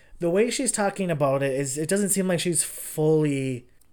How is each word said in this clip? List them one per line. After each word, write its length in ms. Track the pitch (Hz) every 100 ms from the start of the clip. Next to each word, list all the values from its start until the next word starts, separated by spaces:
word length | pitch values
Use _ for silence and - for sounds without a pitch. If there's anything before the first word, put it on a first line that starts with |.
| - -
the 120 | 170
way 200 | 185 240
she's 220 | 233 254
talking 380 | - 202 - 180
about 320 | 156 139 135
it 100 | 139
is, 260 | 131 139 139
it 100 | 156
doesn't 200 | 196 202
seem 180 | 196 185
like 140 | 170
she's 240 | 180 160
fully, 1040 | - - - - 151 156 151 139 131 127 - _ _